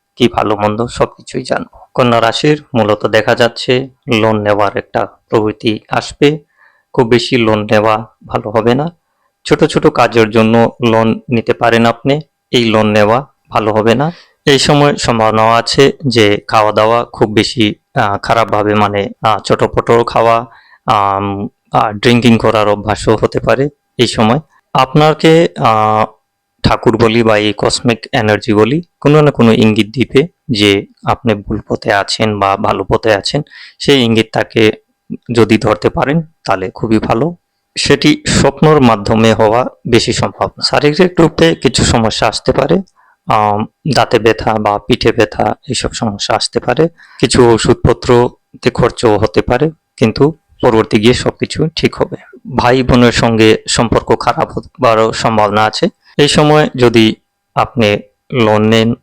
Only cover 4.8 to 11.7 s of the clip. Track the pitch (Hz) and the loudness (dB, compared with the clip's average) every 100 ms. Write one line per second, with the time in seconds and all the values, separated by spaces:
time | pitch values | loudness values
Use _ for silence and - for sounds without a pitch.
4.8 | - 117 104 _ _ 113 107 104 117 107 | -6 -6 -6 _ _ -2 -2 -4 -4 -6
5.8 | - 120 - - 147 156 - _ _ _ | -6 -6 -6 0 0 0 -8 _ _ _
6.8 | _ - 113 120 - 127 110 107 107 107 | _ -4 0 0 0 -2 0 0 0 0
7.8 | 110 110 117 _ - 120 117 110 113 127 | 2 -2 -4 _ -8 -8 -4 -2 0 -2
8.8 | 165 - _ _ _ _ - 151 160 - | -4 -10 _ _ _ _ -4 0 0 0
9.8 | 156 - 120 113 107 113 110 117 117 - | 0 0 0 2 0 2 2 2 0 0
10.8 | 120 113 110 - - 117 117 - 117 | 0 2 0 -2 -4 -4 -2 -2 0